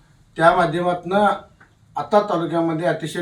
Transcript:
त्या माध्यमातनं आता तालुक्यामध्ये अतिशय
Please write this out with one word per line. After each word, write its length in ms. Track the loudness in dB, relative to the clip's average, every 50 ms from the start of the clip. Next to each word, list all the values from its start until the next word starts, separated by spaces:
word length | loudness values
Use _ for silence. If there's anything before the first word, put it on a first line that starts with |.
| _ _ _ _ _ _ -2
त्या 140 | 4 4 4 4
माध्यमातनं 680 | 4 0 0 0 -2 -2 -2 -2 -4 -4 -2 0 2 2 2 0 -2 -8 -20 _ _ -20 _ _ _ _ _ -10
आता 240 | -8 -4 2 2 2
तालुक्यामध्ये 640 | 2 2 -4 -4 -4 -2 -2 -2 -2 -2 -2 -2 -2
अतिशय 360 | -2 -2 -2 -6 -8 -8 -8